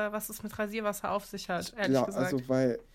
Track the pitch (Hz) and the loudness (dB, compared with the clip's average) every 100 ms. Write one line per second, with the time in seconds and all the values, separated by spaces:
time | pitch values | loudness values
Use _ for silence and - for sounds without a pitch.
0 | 214 214 214 214 214 - 208 220 208 202 | 0 -2 -6 -8 -8 -4 -4 -2 -2 -2
1 | 196 196 202 196 - 175 180 233 196 131 | -2 -2 -4 -8 -4 -2 -2 -2 2 4
2 | 120 196 - 135 127 131 131 117 - | 4 2 0 0 2 4 4 2 -4